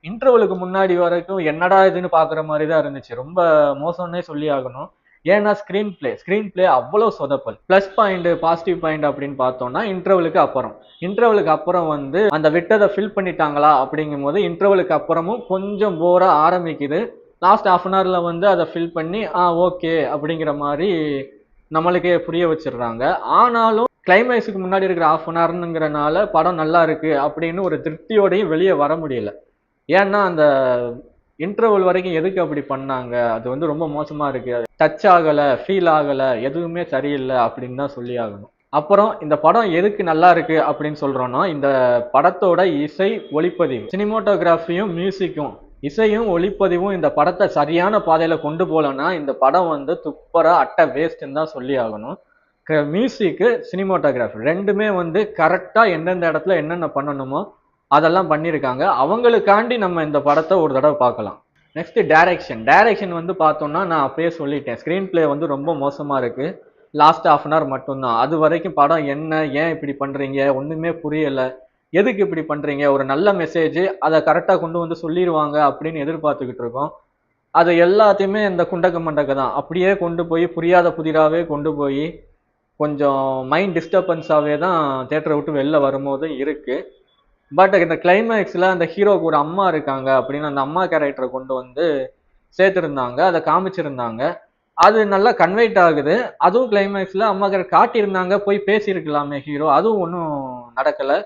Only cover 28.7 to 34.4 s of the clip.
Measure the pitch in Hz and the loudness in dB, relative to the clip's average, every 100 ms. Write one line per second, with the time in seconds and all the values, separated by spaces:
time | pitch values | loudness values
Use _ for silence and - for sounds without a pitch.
28.7 | 160 143 160 156 123 104 - _ _ _ | 2 0 -2 -4 -6 -6 -10 _ _ _
29.7 | _ - 170 196 208 196 165 151 135 127 | _ 0 2 2 2 0 2 2 4 2
30.7 | 123 120 120 - _ _ _ 165 208 226 | 0 -2 -8 -16 _ _ _ -8 0 2
31.7 | 202 185 180 185 160 175 185 165 147 139 | 4 2 0 -2 -2 -2 -2 -4 -4 -6
32.7 | 135 135 131 123 120 120 117 120 135 160 | -8 -6 -6 -4 -2 0 -2 -4 -4 -4
33.7 | 151 160 147 151 151 147 131 | -4 -4 -6 -8 -6 -4 -4